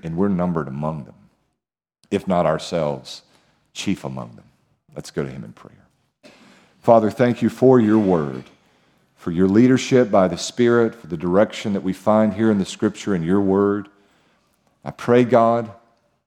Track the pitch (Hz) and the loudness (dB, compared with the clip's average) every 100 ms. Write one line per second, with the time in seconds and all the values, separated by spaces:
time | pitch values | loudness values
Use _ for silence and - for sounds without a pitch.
0 | 82 82 101 92 90 80 71 67 78 78 | -8 -4 -2 -2 -2 -4 -6 -6 -8 -8
1 | 64 - _ _ _ _ _ _ _ _ | -12 -20 _ _ _ _ _ _ _ _
2 | - 98 - 90 80 78 - 87 76 69 | -6 -6 -2 0 0 -2 -4 -4 -4 -6
3 | - - _ _ _ _ _ - - 92 | -12 -20 _ _ _ _ _ -12 -8 -6
4 | 69 65 58 55 - _ _ _ _ - | -8 -12 -14 -18 -20 _ _ _ _ -20
5 | - - 71 65 58 - - _ _ _ | -14 -8 -8 -10 -16 -20 -20 _ _ _
6 | _ _ - - - - _ _ - 117 | _ _ -20 -20 -20 -20 _ _ 4 4
7 | 107 101 123 117 113 - 127 127 107 110 | 4 0 0 0 -2 2 4 6 4 2
8 | 101 87 71 65 65 _ _ _ _ _ | 2 0 -2 -8 -14 _ _ _ _ _
9 | _ _ - 85 95 101 127 127 - 131 | _ _ -6 0 2 4 4 4 2 0
10 | 120 101 92 85 - - 120 120 113 - | 2 2 0 -2 -8 -2 2 2 0 -4
11 | - 82 90 92 107 - 117 98 92 92 | -12 -8 -2 2 0 -2 -6 -6 -6 -6
12 | - 107 110 98 110 104 92 - 107 98 | 0 2 0 0 0 0 -2 -2 -4 -4
13 | - 95 80 98 98 95 101 101 98 _ | -6 -4 0 0 2 2 0 -2 -8 _
14 | _ _ _ _ _ _ _ _ 71 - | _ _ _ _ _ _ _ _ -16 -8
15 | - 123 123 120 113 117 110 - _ _ | 2 4 4 4 2 0 -4 -14 _ _
16 | _ _ | _ _